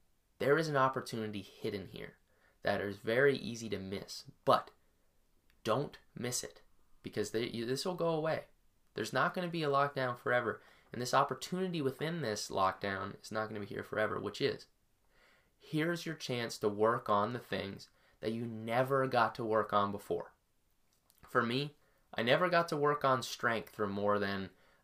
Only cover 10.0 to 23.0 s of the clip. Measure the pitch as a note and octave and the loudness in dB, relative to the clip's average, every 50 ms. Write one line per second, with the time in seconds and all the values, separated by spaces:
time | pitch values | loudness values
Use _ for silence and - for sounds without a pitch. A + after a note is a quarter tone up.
10 | C3 B2 A#2+ - - A#2+ B2 B2 A#2 G#2+ - - - - - - _ _ - A#2 | -2 -2 -2 -2 0 2 2 2 2 0 -4 -4 -10 -20 -20 -20 _ _ -8 -6
11 | B2 B2 - C3 C#3 - B2+ - - - F3+ F3+ F#3+ F#3 E3+ D#3+ C#3 C3 C3 - | -2 2 4 2 4 2 -2 -6 -6 -6 -4 -4 -2 -2 -2 -2 -2 -2 -2 -2
12 | C#3+ D#3+ F3 E3+ C#3 A2 G#2+ - - - - F#2+ F#2+ F#2+ F#2 - - G2+ G2 F#2+ | -4 -4 -4 -2 -2 -2 -2 -4 -4 -4 0 2 2 2 2 0 -4 -4 -4 -4
13 | G2 G2+ - - - - G#2+ A2 A2 G#2+ A2 G#2 G2+ G2+ - G#2+ G#2+ - - G#2+ | -6 -8 -10 -12 -14 -8 -4 -4 -4 -4 -6 -8 -8 -8 -8 -8 -8 -4 0 0
14 | G#2+ G#2 G#2 G#2 G2+ G2+ - - C#3 B2 - - - - _ _ _ _ _ _ | 0 0 0 -4 -4 -6 -4 -2 -2 -2 -2 -4 -10 -20 _ _ _ _ _ _
15 | _ _ _ _ _ _ _ _ _ _ _ _ - - D#3 D3+ D#3 E3+ F3 E3 | _ _ _ _ _ _ _ _ _ _ _ _ -12 -4 -2 0 0 0 0 -2
16 | - - D#3 - - - B2+ A#2+ A#2 A2+ - - - G#2 G2+ G#2 G#2+ A2+ A#2+ B2 | -4 -8 -10 -8 -6 -4 -2 -2 -2 -4 -4 0 0 0 2 4 4 4 4 2
17 | - - G#2 G2+ G#2 A#2 B2 A#2 - - G2+ F#2+ F#2+ G2 G#2 - - - _ _ | 2 2 4 4 4 2 -2 -6 -6 -4 -4 -4 -4 -4 -8 -10 -14 -20 _ _
18 | _ _ _ _ - A2+ A2+ A#2 B2 A#2 A2+ A2 A2+ A2+ A2+ B2 C3 B2+ C#3 C3+ | _ _ _ _ -4 -4 -2 -2 -4 -6 -6 -6 -4 0 2 2 2 4 2 2
19 | C3 C3 B2 A#2+ A2+ A2 - - A#2 G#2+ A2 G#2+ G#2 - G2+ G#2 G2+ G2+ G2+ G2+ | 2 2 4 4 2 2 0 -2 0 2 4 2 2 4 2 2 2 2 -2 -6
20 | - - F2 - - - - _ _ _ _ _ _ _ _ _ _ _ _ _ | -6 -4 -4 -4 -4 -8 -14 _ _ _ _ _ _ _ _ _ _ _ _ _
21 | _ _ _ _ - - - B2+ A#2 A2+ A#2+ C3+ D3 D3 - _ _ _ _ _ | _ _ _ _ -20 0 2 2 2 2 0 0 -2 -4 -8 _ _ _ _ _
22 | _ _ - - A#2 A#2+ C#3 D#3 F3+ F3 E3+ E3+ E3 E3 E3 D3 C#3+ D3 D3 C#3+ | _ _ -4 -2 2 4 4 4 4 4 4 2 2 2 0 2 2 2 2 2